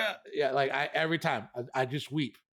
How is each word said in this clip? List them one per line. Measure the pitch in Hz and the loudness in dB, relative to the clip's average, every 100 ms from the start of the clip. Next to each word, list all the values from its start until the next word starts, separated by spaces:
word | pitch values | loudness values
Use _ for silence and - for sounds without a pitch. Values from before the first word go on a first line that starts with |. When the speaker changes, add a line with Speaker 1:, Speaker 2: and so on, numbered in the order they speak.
| 107 | 2
Speaker 1:
"Ugh." | - - | -2 -8
Speaker 2:
yeah, | - 135 | -2 0
like, | 139 135 | 2 2
I, | 135 147 | 2 0
every | 147 160 165 | 0 2 2
time | 160 123 104 123 | 0 -2 -4 -8
I, | 123 131 | -4 0
I | 131 | 0
just | 143 - | -2 -4
weep. | 147 131 - _ | -2 -2 -4 _